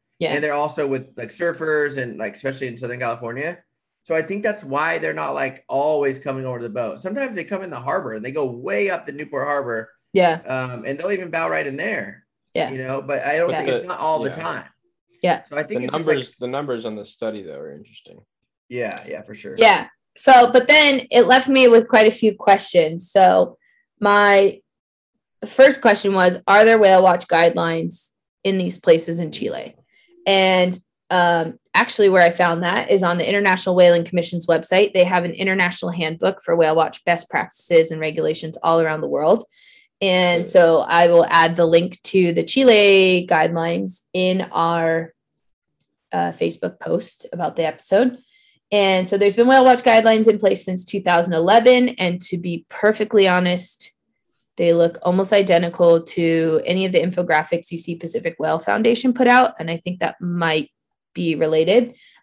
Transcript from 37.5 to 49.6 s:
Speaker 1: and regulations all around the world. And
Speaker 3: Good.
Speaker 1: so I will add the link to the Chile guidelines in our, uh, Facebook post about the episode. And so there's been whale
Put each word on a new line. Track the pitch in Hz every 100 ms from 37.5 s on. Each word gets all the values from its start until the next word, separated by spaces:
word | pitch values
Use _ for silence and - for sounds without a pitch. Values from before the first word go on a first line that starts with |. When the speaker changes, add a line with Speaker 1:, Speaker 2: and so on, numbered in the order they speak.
| - - 170 165
Speaker 1:
and | 160
regulations | 156 165 156 160 160 160
all | 165 165
around | 160 156
the | 143
world. | 143 156 226 - _ _ _ _ -
And | 196 185 180 175
Speaker 3:
Good. | 180
Speaker 1:
so | 185 165 160 -
I | 170 175
will | 170 165
add | 170 165 170
the | 170
link | 170 180 -
to | - 190 175
the | 170
Chile | 165 262 262 214 202 190 185 180 180
guidelines | 160 165 170 165 170 190 185 _
in | 185 185 185 -
our, | - 165 170 165 165 165 _ _ _ _ _ _ _ _ _ -
uh, | 87 87
Facebook | - 85 - 90 -
post | 82 170 - - -
about | 170 160 -
the | 160
episode. | - - 196 247 247 _ _ _ _ -
And | 208 196 185 180
so | 196
there's | 202
been | 196 240
whale | 269